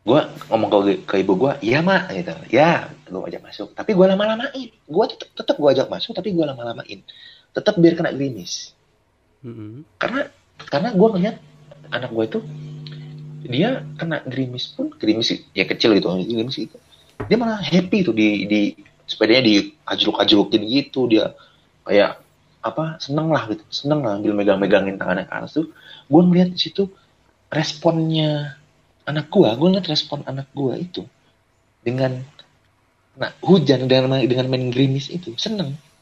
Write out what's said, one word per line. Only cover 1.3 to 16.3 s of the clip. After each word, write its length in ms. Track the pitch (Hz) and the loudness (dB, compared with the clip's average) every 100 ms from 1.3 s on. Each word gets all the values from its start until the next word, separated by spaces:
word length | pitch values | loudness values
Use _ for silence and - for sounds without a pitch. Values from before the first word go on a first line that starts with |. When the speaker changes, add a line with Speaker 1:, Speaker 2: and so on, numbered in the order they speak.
| 92 | 2
Speaker 1:
gue, 140 | 135 - | 2 0
"Iya, 160 | 110 135 | 0 0
Mak," 300 | 170 190 - | 2 2 0
gitu. 240 | 95 87 82 - | -6 -8 -10 -2
"Ya," 400 | 117 160 151 - - - | 4 4 4 -2 -16 -14
gue 140 | 92 | -12
ajak 200 | 92 90 | -10 -12
masuk. 240 | - - 104 | -16 -16 -14
Tapi 220 | - - | -10 -2
gue 120 | 190 190 | 4 6
lama-lamain. 600 | 190 214 220 - 269 233 _ | 4 0 -2 -6 -8 -14 _
Gue 220 | _ 165 240 | _ 0 0
tetep, 220 | - - | -2 -16
tetep 240 | - - | -14 -4
gue 160 | - 143 | 2 4
ajak 160 | 131 - | 4 0
masuk, 260 | 190 - | -4 -8
tapi 220 | 226 185 | -6 -4
gue 80 | 175 | -2
lama-lamain. 580 | 151 131 120 113 - 98 _ - - - _ | -2 -4 -10 -10 -12 -16 _ -20 -20 -20 _
Tetep 200 | - - 175 | -2 -2 6
biar 160 | 170 | 4
kena 160 | 156 156 | 4 -4
gerimis. 640 | - 139 120 - - - _ _ _ _ _ _ _ 123 | -2 -6 -6 -12 -14 -14 _ _ _ _ _ _ _ -16
Speaker 2:
Mm-mm. 400 | 113 107 117 170 | -14 -14 -16 -20
Speaker 1:
Karena, 320 | _ - 254 - _ _ _ - | _ -6 -4 -8 _ _ _ -6
karena 240 | 139 226 | -4 -2
gue 180 | 202 220 | 2 2
ngeliat 280 | 190 202 226 - _ - - - | 2 -2 -4 -20 _ -20 -20 -10
anak 160 | 101 110 | -8 -6
gue 140 | 113 110 | -4 -2
itu, 140 | 220 220 - - - - - - - - - - | -4 -8 -14 -14 -16 -16 -16 -18 -18 -18 -16 -6
dia 380 | 123 214 262 - - | 0 0 -2 -8 -10
kena 240 | 170 151 | -6 -6
gerimis 480 | - 127 127 123 - | -6 -6 -6 -6 -12
pun, 200 | - 302 - | -8 -8 -4
gerimis 360 | 110 110 117 92 - | 0 0 0 -4 -6
ya 120 | - | -4
kecil 320 | 92 101 120 101 | -4 0 4 4
gitu, 160 | 87 92 | 2 -4
gerimis 380 | 92 | -2